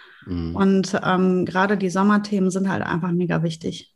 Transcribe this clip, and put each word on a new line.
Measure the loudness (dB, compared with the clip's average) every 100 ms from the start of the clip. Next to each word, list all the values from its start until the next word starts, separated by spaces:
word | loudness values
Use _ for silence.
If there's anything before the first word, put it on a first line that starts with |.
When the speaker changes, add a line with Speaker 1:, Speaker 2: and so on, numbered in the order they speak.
| -20 -18 -8
Speaker 1:
Mhm. | -6 -4 2
Speaker 2:
Und, | 2 4 2 -2
ähm, | 0 2 2 2 0
gerade | 0 0 0
die | 0
Sommerthemen | 2 2 2 0 0 0
sind | 0 -2
halt | -2
einfach | -2 -4 -2
mega | -2 0 0
wichtig, | -2 -4 -8 -10 -14